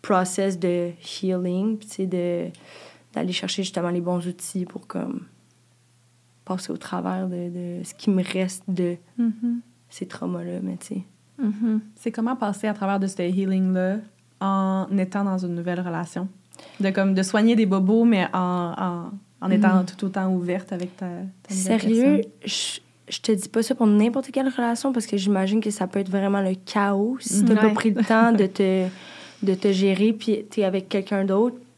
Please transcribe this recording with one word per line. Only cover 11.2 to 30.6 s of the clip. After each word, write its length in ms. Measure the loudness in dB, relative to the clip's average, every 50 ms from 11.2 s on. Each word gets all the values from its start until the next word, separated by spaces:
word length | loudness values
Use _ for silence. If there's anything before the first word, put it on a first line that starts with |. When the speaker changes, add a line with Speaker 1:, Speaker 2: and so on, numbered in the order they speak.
| _ _ _ -4
Speaker 3:
Mm-hmm. 380 | -2 -2 -2 0 0 0 0 0 -2 -6 -20
Speaker 2:
C'est 160 | -8 -8 -6
comment 240 | -4 -2 -2 -2 -2
passer 320 | -2 -2 -4 -4 -2 -2
à 60 | -4 -2
travers 260 | -2 0 0 0 0
de 80 | 0
ce 140 | -2 -2 -2
healing-là 760 | -2 0 0 0 0 0 2 2 2 2 2 2 0 0 -2 -4 -6 -12 _ _ _ _ _ _
en 460 | -2 0 2 2 2 2 0 0 -2 0 0
étant 260 | -2 -2 -2 -2 -2 -2
dans 140 | 0 0
une 180 | -2 -2 -4 -4
nouvelle 240 | -4 -2 -4 -4 -2
relation ? 480 | -4 -4 -4 -6 -6 -6 -6 -8 -8 -8 -10 -16 _ _ -20 -20 -20 -20 -6 -2
De, 100 | 0 0
comme, 240 | 2 2 2 4 4
de 100 | 2 2
soigner 320 | 2 4 4 6 6 6
des 100 | 6 4
bobos, 380 | 4 4 4 4 4 6 6 6
mais 220 | 6 6 4 2 0 0
en, 400 | 0 0 0 0 0 -2 -4 -4
en, 340 | -4 -4 -4 -4 -6 -8 -10 -12 -14 _ _ _ _
en 100 | 0 2
étant 300 | 4 6 6 6 6 6
Speaker 1:
Mm. 40 | 4
Speaker 2:
tout 200 | 2 -6 -6 -6
autant 260 | -4 -2 -2 0 0 0
ouverte 400 | 0 0 -2 -2 -4 -4 -6 -8
avec 240 | -6 -6 -8 -8
ta, 80 | -10 -10
ta 460 | -10 -8 -8 -10 -12 -12 _ _ -8 -6
nouvelle 240 | -4 0 2 2 2
Speaker 1:
Sérieux, 220 | 2 2 2 4 6
Speaker 2:
personne ? 280 | 6 6 4 2 -2 -8 _ -8
Speaker 1:
je, 340 | -6 -6 -4 -6 -6 -8 -12 _ _ _ _ _ -12 -12
je 60 | -6
te 100 | 0 0
dis 180 | 0 0 -2 -2
pas 120 | -2 -2 0
ça 120 | 0 0
pour 120 | 2 4
n'importe 440 | 4 6 6 4 4 2 -2 -6 -4
quelle 160 | -4 -2 -2 0
relation 420 | 0 0 -2 -2 -2 -2 -2 -2 -2
parce 120 | -2 -2
que 100 | -2 -4
j'imagine 440 | -2 0 2 2 2 2 2 0 0
que 80 | 0 -2
ça 160 | -2 -2 -4
peut 120 | -2 -2 -4
être 100 | -2 0
vraiment 320 | 0 0 0 2 2 2
le 140 | 0 0 -2
chaos 640 | -4 -6 -4 0 0 2 2 2 0 0 -2 -2 -4
si 220 | -4 -2 2 2 4
Speaker 2:
Mm. 20 |
Speaker 1:
t'as 100 | 6 6
pas 120 | 6 6
Speaker 2:
Ouais. 60 | 4 4
Speaker 1:
pris 180 | 2 0 0
le 120 | 2 2 2
temps 280 | 4 6 6 6 6 6
de 120 | 4 2
Speaker 2:
<laughs> 20 |
Speaker 1:
te, 400 | 2 2 0 2 2 2 2 0 -2 -4 -10 -20 -20 -20 -20 -20 -20 -12 -4 0
de 100 | 0 0
te 180 | 2 2 2
gérer 400 | 2 4 2 2 4 4 2 2
puis 320 | 2 0 0 -2 -2 -2 -2 -6
t'es 140 | -2 0